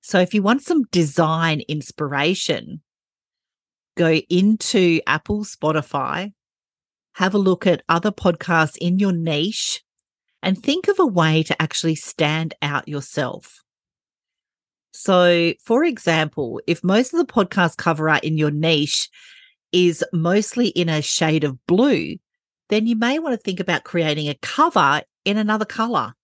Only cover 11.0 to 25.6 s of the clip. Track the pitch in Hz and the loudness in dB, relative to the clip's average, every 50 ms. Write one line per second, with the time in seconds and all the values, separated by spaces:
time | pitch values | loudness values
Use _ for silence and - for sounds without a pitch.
11 | 359 262 185 175 160 160 156 160 156 - - - 160 151 - - - 165 160 156 | 2 2 4 2 2 4 2 2 0 0 -2 -2 -2 -4 -4 -4 -2 -2 -2 -2
12 | - - - - 160 147 156 160 165 156 - _ 151 147 143 143 - - 147 143 | -6 -12 -4 -2 -2 0 0 -2 -4 -6 -6 _ -6 -4 -4 -6 -6 -6 -10 -8
13 | 135 - - - 135 120 - - - - - - _ _ _ _ _ _ _ _ | -8 -6 -6 -6 -6 -6 -8 -12 -16 -20 -20 -20 _ _ _ _ _ _ _ _
14 | _ _ _ _ _ _ _ _ _ _ _ _ _ _ _ _ _ _ - - | _ _ _ _ _ _ _ _ _ _ _ _ _ _ _ _ _ _ -18 -6
15 | - - 190 180 180 175 175 170 170 170 - _ _ - 226 254 330 339 247 - | 0 2 4 6 6 6 4 4 2 0 -2 _ _ 0 0 2 2 0 -2 -2
16 | - 175 160 160 156 151 _ - 139 117 - - - - 165 - - 180 190 220 | -2 0 0 0 0 -2 _ -6 -6 -6 -8 -8 -4 -4 -4 -2 0 2 2 2
17 | 262 - - 330 311 - - 233 190 - - 196 180 160 - - - 175 160 151 | 2 2 0 -2 -2 0 2 0 0 2 2 0 0 0 0 -2 -2 -2 -2 0
18 | 156 160 156 143 - 156 156 151 151 147 147 147 160 165 160 147 151 147 - - | 2 2 2 2 2 -2 0 0 0 0 0 0 0 2 2 2 0 -2 -2 -4
19 | - - _ - - - - - _ _ _ _ _ _ - 180 180 175 160 - | -4 -6 _ -20 -20 -20 -20 -20 _ _ _ _ _ _ 2 4 4 4 2 0
20 | - - - 165 160 170 190 214 208 - - 247 247 196 - 175 175 165 160 151 | -6 -4 -2 -2 0 2 2 2 0 0 -2 0 0 0 0 0 0 0 0 -2
21 | 147 - - - 170 156 156 160 151 143 131 - _ - 175 196 254 294 247 - | -2 -2 -2 0 2 2 2 2 0 -2 -4 -6 _ 0 2 4 4 4 2 0
22 | 80 - - - _ _ _ _ _ _ _ _ _ _ 208 220 220 233 233 220 | -2 -6 -10 -14 _ _ _ _ _ _ _ _ _ _ -2 0 0 0 0 0
23 | 233 240 277 320 320 302 247 - _ 202 185 180 180 185 170 139 _ - - 175 | 0 0 0 -2 -2 -4 -4 -4 _ -6 -6 -4 -2 -2 -2 -4 _ -4 -2 -2
24 | 160 156 147 151 151 147 143 _ - - - - 311 339 - 202 156 135 143 151 | 0 0 -2 -2 -4 -6 -6 _ -10 -8 0 2 2 2 4 2 4 4 2 0
25 | - _ _ _ _ 190 208 214 214 208 214 214 | -2 _ _ _ _ -2 -2 0 0 0 0 -2